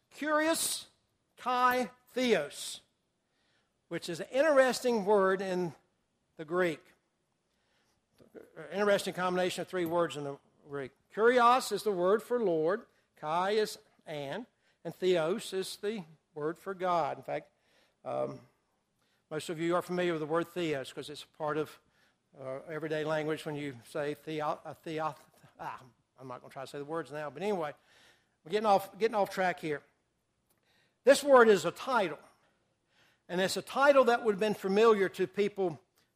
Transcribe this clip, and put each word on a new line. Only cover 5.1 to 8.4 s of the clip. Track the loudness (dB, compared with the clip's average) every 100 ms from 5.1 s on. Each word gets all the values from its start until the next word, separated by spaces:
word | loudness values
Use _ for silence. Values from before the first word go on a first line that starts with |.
| 4 4 2
in | -2 -2 -2 -6 _ _ _ _ _ -16
the | -4
Greek. | 0 0 -2 _ _ _ _ _ _ _ _ _ _ _ _ _ _ _ -20